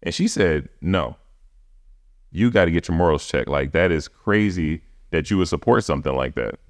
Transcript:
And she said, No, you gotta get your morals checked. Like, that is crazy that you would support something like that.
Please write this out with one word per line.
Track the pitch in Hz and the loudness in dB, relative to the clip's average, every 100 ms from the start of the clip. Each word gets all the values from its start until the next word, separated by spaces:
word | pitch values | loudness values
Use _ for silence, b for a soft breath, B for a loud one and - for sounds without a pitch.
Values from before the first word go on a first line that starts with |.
And | - | -6
she | 82 202 | -2 -2
said, | - 92 78 71 - | 2 2 2 -4 -8
No, | 78 92 67 64 _ _ - _ _ - - - _ _ _ | -2 0 -2 -8 _ _ -20 _ _ -20 -20 -20 _ _ _
you | 80 117 | 0 2
gotta | 113 90 | 4 4
get | 82 - | 2 0
your | 85 | 2
morals | 87 76 - | 2 2 0
checked. | 71 60 | -4 -2
Like, | 71 69 | -2 0
that | 82 90 | 2 2
is | 82 71 | 2 -4
crazy | _ - 104 107 90 78 78 - - - | _ -2 0 2 0 -2 -4 -8 -20 -6
that | 85 73 | -4 -2
you | 98 | 0
would | 90 | 0
support | 82 - 120 | 0 2 2
something | - 69 69 | 2 -4 -2
like | 65 65 64 | -4 -4 -4
that. | 58 - | -6 -8